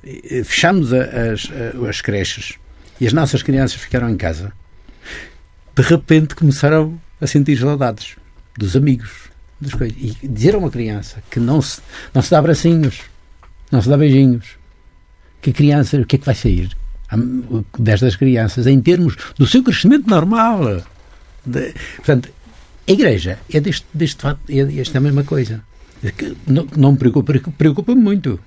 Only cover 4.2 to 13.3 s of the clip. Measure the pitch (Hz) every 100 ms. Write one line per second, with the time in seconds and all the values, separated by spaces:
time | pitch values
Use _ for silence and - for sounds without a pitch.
4.2 | 85 78 98 - - - - - - -
5.2 | - - - - - - 131 165 - 160
6.2 | 156 - 156 139 147 160 156 165 - -
7.2 | 147 147 143 135 131 147 127 107 - -
8.2 | - - - - 101 127 143 123 110 -
9.2 | - - - - 143 117 120 104 110 -
10.2 | 139 107 139 208 170 120 110 104 - -
11.2 | - - 117 151 135 - - - - 139
12.2 | - 165 147 151 170 165 143 - - -
13.2 | -